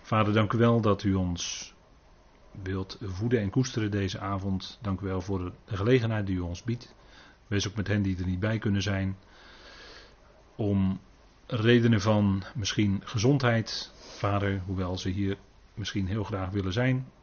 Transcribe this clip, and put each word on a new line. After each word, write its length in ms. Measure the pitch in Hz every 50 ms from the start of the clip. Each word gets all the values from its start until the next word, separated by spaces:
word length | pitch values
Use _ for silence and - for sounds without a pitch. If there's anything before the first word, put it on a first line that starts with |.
Vader, 320 | - - - 110 107 101 104
dank 200 | 110 110 101 -
u 60 | 113
wel 220 | 117 117 117 117
dat 220 | 107 107 101 95 -
u 120 | 104 95
ons 600 | 95 92 90 87 85 - - - - - - - - _ _ - - _ - - _ _ _ _ - - - - - 98
wilt 360 | 95 95 95 95 - - - -
voeden 380 | 95 92 90 107 120 120 117
en 100 | 104 98
koesteren 400 | - 131 127 127 - 120 110 104
deze 300 | 101 104 98 95 95 110
avond. 580 | 98 98 101 98 90 98 95 92 - - - - -
Dank 180 | 101 95 92
u 60 | 98
wel 140 | 95 92 95
voor 320 | 87 92 98 92 90 90 87 - -
de 120 | - -
gelegenheid 500 | 95 95 113 127 131 113 113 110 107 101
die 100 | 95 95
u 40 | 90
ons 220 | 90 87 87 - -
biedt. 320 | 117 117 123 - - - _ - - - - - - - _ _
Wees 220 | _ 101 101 101 113
ook 80 | 95
met 100 | 113 98
hen 160 | 92 101 104 101
die 160 | 95 95 87
er 80 | 90
niet 140 | 90 92 90
bij 180 | 92 110 113 113
kunnen 240 | - 110 101 101 95
zijn. 340 | 101 101 95 95 95 95 95 - - - - - - - - - - - - - - - - - - - _ - - - - - - -
Om 440 | - 110 101 101 98 95 95 95 - - - - _ _ - _ _ _
redenen 540 | - - 110 107 117 120 120 117 117 117 110
van 420 | 92 110 107 104 104 101 98 95 95 - -
misschien 460 | - 101 - - - 107 104 98 98 -
gezondheid, 880 | - - 117 104 123 147 139 123 123 117 113 110 - - - - - -
Vader, 680 | - - - - - - 101 101 101 98 101 98 98 90
hoewel 320 | 92 95 92 92 90 92 92
ze 100 | - 95
hier 280 | 90 98 101 98 98 - - - _ - _ - _
misschien 320 | - 101 - - 104 98
heel 180 | 90 95 113 101
graag 260 | 101 107 95 95 92
willen 220 | 95 104 95 95 87
zijn 360 | 120 123 131 131 127 131 - - _